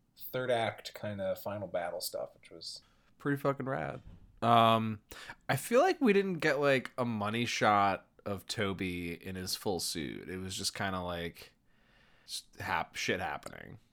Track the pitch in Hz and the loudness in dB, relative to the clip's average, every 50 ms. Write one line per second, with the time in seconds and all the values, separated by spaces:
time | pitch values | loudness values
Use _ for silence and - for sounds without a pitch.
0 | _ _ _ - - - - 127 127 123 123 113 113 104 - - - - - - | _ _ _ -16 -14 -6 -4 -4 0 2 2 2 2 0 -2 -6 -14 -14 -12 -8
1 | - 104 104 98 95 95 92 - - 104 101 107 98 87 90 90 87 87 85 90 | -8 -8 -6 -4 -2 -4 -4 -4 -4 -8 -6 -6 -8 -4 -4 -4 -4 -2 -6 -6
2 | - - - - - - _ _ - - 90 82 - - - - _ _ _ _ | -8 -6 -6 -6 -8 -8 _ _ -20 -20 -20 -16 -14 -14 -14 -14 _ _ _ _
3 | _ _ _ _ - 147 143 139 - 143 139 - 127 131 135 151 - 139 135 - | _ _ _ _ -2 -2 -2 2 0 -2 -2 0 -4 -4 -4 -4 -4 -6 -8 -10
4 | - - - - - - - - - 117 117 117 113 113 113 113 110 110 110 104 | -14 -18 -20 -20 -20 -20 -10 0 4 6 8 8 8 8 6 4 2 -2 -4 -6
5 | _ _ - - - - - - _ - 127 131 - - 233 254 330 381 359 - | _ _ -18 -16 -16 -16 -16 -14 _ -2 -2 -2 0 4 6 6 6 6 4 4
6 | 277 220 196 196 196 196 180 151 156 156 139 143 147 143 135 127 - - - - | 4 6 6 6 4 2 -2 0 0 2 2 4 4 4 4 4 2 -2 -4 -2
7 | 123 120 113 104 104 104 107 117 120 113 - - 127 110 104 101 101 98 92 - | -2 -2 0 0 0 0 0 0 0 0 0 4 6 6 8 8 6 6 4 0
8 | - _ _ - _ 98 101 90 - - - - 104 98 95 87 98 92 87 87 | -4 _ _ -12 _ -6 -6 -6 -6 -8 -4 -2 -2 -2 0 -2 -2 -2 -2 -4
9 | 87 85 85 - - 95 92 95 90 90 - - - 110 92 82 - - - 85 | -4 -6 -8 -8 -10 -10 -8 -8 -6 -6 -6 -4 -2 -2 -2 -2 -2 -4 -4 -4
10 | 73 62 52 50 50 - 92 92 92 92 92 98 98 - - - 104 98 92 92 | -4 -6 -6 -8 -10 -8 -8 -8 -8 -8 -6 -4 -6 -6 -4 -2 -4 -2 -2 -4
11 | 90 90 87 85 85 85 - - - - _ _ _ _ _ _ _ _ _ _ | -4 -4 -4 -4 -6 -8 -10 -12 -20 -20 _ _ _ _ _ _ _ _ _ _
12 | _ _ _ _ _ - - - - _ _ - - - 90 82 82 - - - | _ _ _ _ _ -12 -12 -12 -12 _ _ -10 -4 -2 -2 -2 -2 -4 -8 -6
13 | - - 107 90 92 80 69 - - - 50 50 - - - - _ _ | -2 -2 -2 -2 -2 -4 -6 -8 -10 -14 -14 -14 -16 -16 -18 -20 _ _